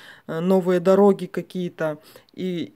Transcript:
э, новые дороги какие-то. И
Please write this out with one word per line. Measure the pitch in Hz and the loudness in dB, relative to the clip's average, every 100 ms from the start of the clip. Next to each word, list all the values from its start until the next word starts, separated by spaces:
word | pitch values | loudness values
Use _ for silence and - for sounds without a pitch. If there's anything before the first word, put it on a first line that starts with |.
| - - - | -20 -20 -10
э, | 160 | -6
новые | 180 190 180 180 | 0 2 2 0
дороги | 175 190 202 190 180 | 4 4 4 2 -4
какие-то. | 180 170 185 175 - 156 151 - - _ | -10 -8 -8 -8 -6 -6 -6 -14 -20 _
И | - 185 175 - | -10 -8 -6 -8